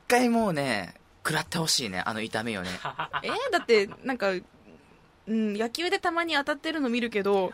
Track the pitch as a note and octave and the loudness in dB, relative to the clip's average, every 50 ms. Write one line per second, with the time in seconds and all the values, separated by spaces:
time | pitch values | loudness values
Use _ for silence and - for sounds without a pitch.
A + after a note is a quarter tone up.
0 | _ - A#3+ A#3+ B3+ A#3+ A#3 A#3 A3+ G#3 E3 D3 C#3 C3 A#2 G#2 F2+ E2+ - - | _ 2 4 4 6 6 4 4 2 2 2 0 0 0 0 -2 -2 -6 -12 -18
1 | - _ _ _ - - D3+ D3+ D#3 - - F3+ D#3+ D#3 - - C3 G#2 F#2 F2+ | -20 _ _ _ -6 -2 -2 -2 -2 -2 -2 -2 0 0 0 0 0 -2 -4 -4
2 | - - A2+ A2 G#2+ A2 - A2 A2 A#2 A2 G2 F2+ F#2 F2+ - - C#3+ - - | -4 -2 -2 -4 -4 -4 -4 -4 -4 -2 -4 -4 -4 -6 -6 -6 -8 -8 -6 -6
3 | D#3 - - C#3+ - G#3 C#4+ G4+ C5 C5+ G4+ E4+ - - A#3 G#3+ G3 G#3+ - - | -8 -6 -6 -6 -4 -4 -4 -2 -2 0 0 0 2 4 4 4 4 2 -4 -10
4 | - B3+ C4+ A#3+ G#3 G3 F#3+ F3+ - - - - - - - - - - - - | -6 -6 -4 -2 0 0 0 -2 -4 -10 -20 -20 -20 -20 -20 -20 -20 -20 -20 -20
5 | - _ _ _ - - A3 A3+ A3 G#3+ G3+ G3+ A3+ A#3 A#3 - E4 F4+ G4 F#4+ | -20 _ _ _ -6 -2 0 0 0 0 0 -2 -2 -2 -2 -2 -2 0 0 0
6 | - F4+ E4 E4+ E4+ E4+ D#4 C#4+ C#4 D4 D4+ D4 - D#4+ D#4+ D#4+ C#4 B3 A#3 B3 | 0 0 0 0 0 0 0 0 0 0 -2 -4 -2 -4 -2 0 0 0 0 0
7 | A#3+ A#3 A#3 G#3 F#3+ G3+ G3+ G3 F#3 - | 0 0 0 0 2 4 4 4 2 0